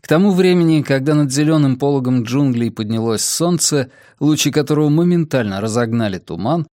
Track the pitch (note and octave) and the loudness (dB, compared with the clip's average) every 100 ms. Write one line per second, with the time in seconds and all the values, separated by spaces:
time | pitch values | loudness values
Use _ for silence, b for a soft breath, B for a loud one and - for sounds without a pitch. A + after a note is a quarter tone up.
0 | - D#3 G3+ F#3 F#3 F3+ E3 D#3 - C3+ | 0 2 2 4 2 4 4 2 2 -2
1 | C3+ D3+ C#3+ C3 D3+ D#3 C#3+ B2+ C#3+ C#3+ | 0 0 0 0 0 2 2 0 0 0
2 | B2+ B2+ A2+ B2+ C#3+ A#2+ A#2 G#2+ G#2+ A2+ | 0 -2 0 0 0 0 -2 -4 -4 -4
3 | A2+ G#2+ - - E3 F3 - D3 B2 b | -2 -2 -4 -2 -2 0 0 -2 -4 b
4 | b b C#3+ D3+ D3+ D3+ C#3+ D3+ D3+ D3 | b b -2 0 0 -2 0 0 2 2
5 | F3 F3 D#3 C3+ G#2+ F#2+ A2 A2 A#2 A#2 | 2 2 0 -2 -2 -4 -4 -2 -2 0
6 | A2 F#2 - E2 G2+ E3 D#3 | -2 -4 -8 -6 -2 -2 -4